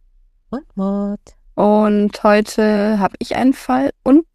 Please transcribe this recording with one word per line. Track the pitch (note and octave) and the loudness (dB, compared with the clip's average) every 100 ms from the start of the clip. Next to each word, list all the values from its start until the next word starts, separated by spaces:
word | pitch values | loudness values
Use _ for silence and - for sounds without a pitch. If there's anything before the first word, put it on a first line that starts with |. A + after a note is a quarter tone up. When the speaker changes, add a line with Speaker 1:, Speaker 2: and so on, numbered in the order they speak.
| _ _ _ _ _ | _ _ _ _ _
Speaker 1:
und | B3 - - | -16 -12 -6
Mord. | G3 G3+ G3+ G3+ - _ _ | -4 -4 -6 -8 -14 _ _
Speaker 2:
Und | - G#3 G#3 G#3+ G#3 G#3 - | -2 2 2 2 0 -2 0
heute | G#3+ G#3 G#3+ - G#3+ G#3+ G#3 G#3+ | 2 2 0 -2 0 0 0 0
hab | F#3 - | -2 -4
ich | - - | -8 -2
einen | B3+ | 0
Fall | - - B3+ C#4 - | -2 -2 -2 -2 -4
und | - C#4+ E4 | 2 2 2